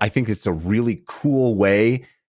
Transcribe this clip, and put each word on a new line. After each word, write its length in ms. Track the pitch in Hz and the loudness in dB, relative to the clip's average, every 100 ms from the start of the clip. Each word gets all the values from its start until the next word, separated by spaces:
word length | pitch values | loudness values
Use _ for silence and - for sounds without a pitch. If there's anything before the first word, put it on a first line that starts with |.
I 80 | 107 | -2
think 180 | 139 110 | -2 -2
it's 180 | 104 101 | -4 -4
a 60 | |
really 520 | 80 85 107 120 90 - | -4 -2 -2 -2 -4 -10
cool 480 | - 147 135 123 104 | -6 -2 2 2 2
way 480 | 98 101 113 127 - _ | 4 4 2 0 -6 _